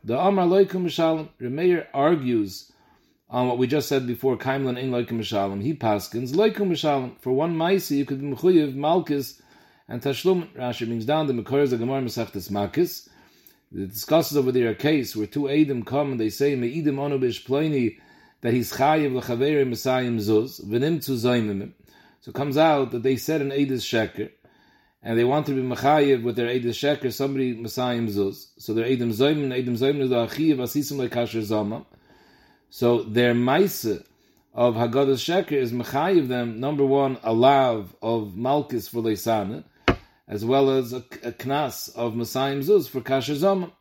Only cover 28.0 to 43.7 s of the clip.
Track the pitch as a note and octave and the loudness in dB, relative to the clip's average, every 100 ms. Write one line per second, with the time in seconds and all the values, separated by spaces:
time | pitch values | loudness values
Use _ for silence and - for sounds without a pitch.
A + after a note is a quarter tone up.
28 | A2+ G2+ G2 F#2+ - _ - A2 A#2 C3 | -2 0 -2 -4 -18 _ -4 -2 0 0
29 | A#2+ G#2+ C#3 D3+ C#3 B2+ B2 A#2+ C3+ C#3+ | 0 2 2 2 0 -2 -2 0 0 2
30 | C3 B2 A2+ A#2+ D#3+ C#3 B2 C#3+ C#3+ C#3+ | 2 2 0 0 0 2 0 -4 -4 -4
31 | B2 B2 A2+ A2+ G#2+ A2 G#2 A2 - _ | -4 -2 -2 -4 -2 -2 -2 -6 -12 _
32 | _ _ _ _ _ _ _ - A#2+ A#2+ | _ _ _ _ _ _ _ 0 2 2
33 | G#2+ G#2+ A#2+ A#2+ B2 D3 G3 - A2+ G2 | 0 2 4 4 2 4 2 0 -4 -4
34 | - _ _ _ _ - A#2+ A2+ A#2 B2 | -6 _ _ _ _ 0 2 2 0 2
35 | C#3 C3 - F3 F3 C#3+ B2 A#2+ A#2 C3+ | 2 2 2 0 0 -2 0 -4 -2 -2
36 | E3 F#3 C3 B2 A#2+ A2 C3+ D3+ C#3 C#3 | 2 2 2 -2 -2 -4 -4 2 4 4
37 | C3+ B2+ A2+ A2+ B2+ C#3 C3 A2+ F#2+ - | 2 0 0 6 6 6 4 0 -6 -8
38 | A2 A2+ G#2+ F2+ B2 D3 C#3 B2 - A#2 | -2 -2 -4 -6 0 0 0 -6 -6 -4
39 | A2+ G#2 - A2 G2 B2 - _ - - | -2 -2 0 0 -2 -8 -14 _ -4 -4
40 | - _ _ G#2 A2+ C3+ C3+ C3+ B2 - | -6 _ _ -6 0 4 4 2 -2 -8
41 | - - A#2+ A#2+ B2+ C#3 C#3+ - - - | -12 -12 -12 -10 -4 -2 -2 -6 -14 -6
42 | A#2+ A2+ A#2 C3 C3+ C#3 C#3 G3+ D3 C3+ | -4 -4 -4 -2 -2 -2 4 4 2 -6
43 | A#2+ C3+ B2 D3 F#3 G3 F3+ | -2 -2 0 0 0 0 -4